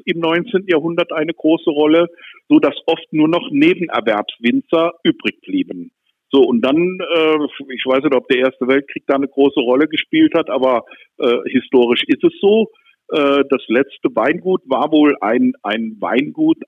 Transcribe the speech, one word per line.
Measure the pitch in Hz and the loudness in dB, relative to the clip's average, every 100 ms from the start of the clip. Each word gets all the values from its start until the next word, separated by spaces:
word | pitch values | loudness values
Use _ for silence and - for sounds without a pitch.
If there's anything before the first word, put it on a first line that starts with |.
| - | -8
im | 165 | -4
neunzehnten | 165 170 - 185 196 | -2 -2 -2 -4 0
Jahrhundert | 160 165 170 170 | -2 -2 -4 -4
eine | 156 156 | -4 -6
große | - 160 160 - | -2 0 0 0
Rolle, | 147 151 165 170 - - - - | 0 2 2 0 -6 -20 -20 2
so | 151 | 4
dass | 151 - - | 4 0 -4
oft | 160 - | -4 -4
nur | 156 156 | 0 0
noch | 170 135 | 0 -2
Nebenerwerbswinzer | 143 160 180 165 117 110 104 104 - 117 135 - 165 170 170 | 0 0 0 -2 -4 -2 -2 -4 -4 -2 -2 -2 -2 -2 -2
übrig | 165 - 110 - | -4 -2 -6 -8
blieben. | - 92 85 87 85 _ _ _ _ | -6 -6 -6 -10 -16 _ _ _ _
So, | 139 | 2
und | 127 117 | 4 2
dann, | 127 151 180 185 | 0 0 0 -4
äh, | 160 165 160 156 143 - 135 | -4 0 2 0 -4 -10 -14
ich | 123 | -8
weiß | 131 131 | -2 0
nicht, | 147 | 0
ob | 127 - | 0 0
der | 127 | 0
Erste | 131 - 123 | 0 -2 -2
Weltkrieg | 139 139 - - | 0 -2 -8 -4
da | 139 | -2
eine | 139 | -2
große | - 139 139 | 0 0 2
Rolle | 120 131 156 | 0 2 0
gespielt | - - 156 156 | -4 -2 0 2
hat, | 165 156 | 0 -2
aber, | 131 131 120 - - _ - | -2 0 0 -4 -16 _ -4
äh, | 123 120 - | -2 -2 -2
historisch | 120 - 127 120 117 - | -2 2 2 4 2 -2
ist | - | 0
es | - - | 0 2
so, | 202 220 220 _ _ _ - | 2 2 0 _ _ _ -6
äh, | 156 143 139 135 | -2 0 0 0
das | 131 - | -4 0
letzte | 117 139 - 143 | -2 -2 -4 -4
Weingut | 117 123 170 180 185 | 0 -2 -2 -2 -4
war | 127 123 151 | -2 -2 0
wohl | 156 147 139 | 2 2 2
ein, | 101 123 127 - | 0 0 0 -2
ein | 101 110 113 107 | -4 -6 -6 -8
Weingut | 92 117 - - 156 - | -4 -2 -2 0 0 0